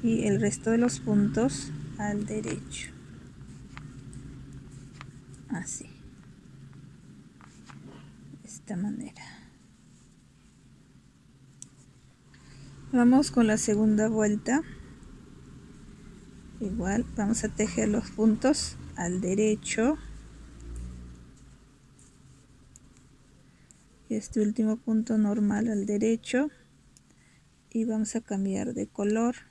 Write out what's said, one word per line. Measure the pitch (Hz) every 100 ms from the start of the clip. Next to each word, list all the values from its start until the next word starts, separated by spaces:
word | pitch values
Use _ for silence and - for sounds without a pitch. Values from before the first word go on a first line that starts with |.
y | 233 226 214
el | 196
resto | 208 - 220
de | 233
los | 247 -
puntos | - 208 208 220 247 - - - - -
al | 208 208
derecho. | 214 214 214 208 - - - - - - - - - - - - - - - - - - - - - - - - - - - - -
Así. | 170 - - - - - - - - - - - - - - - - - - - - - - 139 - - - - -
De | -
esta | - - 175
manera. | 208 - - - - - - - - - - - - - - - - - - - - - - - - - - - - - - - - _ - - - - - - -
Vamos | 254 240 262 285
con | - 220
la | 214
segunda | - 208 214 214 220
vuelta. | 220 214 208 - 262 330 - - - - - - - - - - - - - - - - - - -
Igual | 208 220 180 208 240 -
vamos | 202 226
a | 214
tejer | - 208 - 220
los | 208 208
puntos | 190 220 220 254 285 - - - -
al | 175 180
derecho. | 185 196 214 214 - - 233 311 - - - - - - - - - - - - - - - - - - - - - - - - - - - - - - - - - - - - - - - - -
Y |
este | 220 - 226
último | 208 220 214 220
punto | - 220 226 220
normal | 208 208 208 208 226
al | 208
derecho. | 202 208 220 226 - 247 294 - - - - - _ _ _ _ _ _ _
Y | 226
vamos | 226 220 214 226
a |
cambiar | - 196 196 196 247
de | - 202
color. | - 202 220 233 247 -